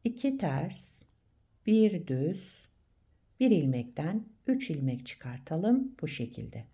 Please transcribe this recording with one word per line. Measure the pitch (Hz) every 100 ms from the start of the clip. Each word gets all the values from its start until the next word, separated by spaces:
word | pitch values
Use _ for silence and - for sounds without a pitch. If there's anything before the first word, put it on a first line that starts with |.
İki | 233 233 277 269
ters, | 170 135 180 - - - - _ _ _ _ _ -
bir | 220 214 180 -
düz, | 131 147 190 - - - _ _ _ _ _ _ _
bir | 262
ilmekten | 190 139 123 117 - 156 214 - _ -
üç | 262 -
ilmek | 147 131 123 -
çıkartalım | - 123 127 - 160 208 262 262 -
bu | 156
şekilde. | - 117 - 113 110 -